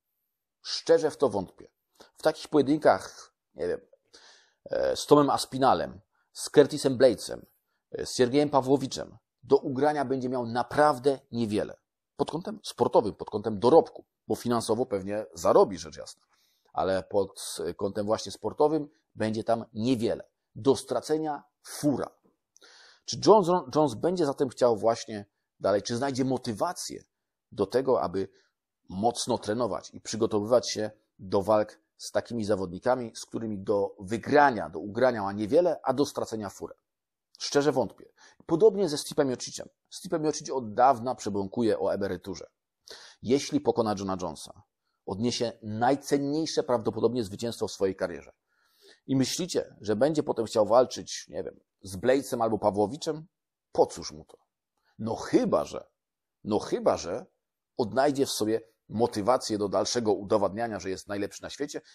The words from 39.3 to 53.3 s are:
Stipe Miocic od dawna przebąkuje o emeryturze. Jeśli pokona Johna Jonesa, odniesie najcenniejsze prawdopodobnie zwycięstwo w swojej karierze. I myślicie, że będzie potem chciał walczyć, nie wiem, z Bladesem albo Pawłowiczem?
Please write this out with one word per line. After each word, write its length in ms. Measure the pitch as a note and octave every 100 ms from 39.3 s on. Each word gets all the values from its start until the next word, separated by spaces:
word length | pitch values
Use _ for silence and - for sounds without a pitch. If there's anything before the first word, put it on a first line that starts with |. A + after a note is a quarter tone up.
| B2 - - - _ _
Stipe 300 | - F3+ E3
Miocic 300 | D3+ D3 -
od 240 | C3 A2+
dawna 420 | G#2 C3 A#2+ A#2+ A#2+
przebąkuje 640 | G#2+ G2+ G2 A#2+ A2+ -
o 140 | F#2
emeryturze. 560 | G2 G2 F2 F#2+ E2 - _ _ _ - - - -
Jeśli 400 | G#2 C#3 - C#3+
pokona 340 | - A2+ A2 G2
Johna 180 | G2 F#2
Jonesa, 420 | F2 C#2+ - - - _ _ _ -
odniesie 480 | G2 A#2+ - A#2 -
najcenniejsze 1040 | G#2+ A2 B2 C#3+ - C#3+ C#3 D3+ D#3+ -
prawdopodobnie 600 | - A#2+ A2 G#2+ A#2 B2
zwycięstwo 440 | G2+ G2 A#2 - G#2
w 40 |
swojej 240 | - G2 F#2
karierze. 360 | F2+ D2+ - _ _ _ _ _ - _ -
I 80 | C3+
myślicie, 600 | B2+ - F3+ - - -
że 140 | G2+ G#2+
będzie 280 | C#3+ D3+
potem 220 | - A#2+ A2
chciał 200 | A2+ G#2
walczyć, 600 | A#2 B2+ - E2+ - -
nie 140 | F2
wiem, 160 | D#2 - _ _
z 140 | F#2 F#2
Bladesem 460 | A#2 C#3 - B2
albo 180 | A2+ G#2+
Pawłowiczem? 680 | - G3 G#3 E3+ E3 D#3 D#3+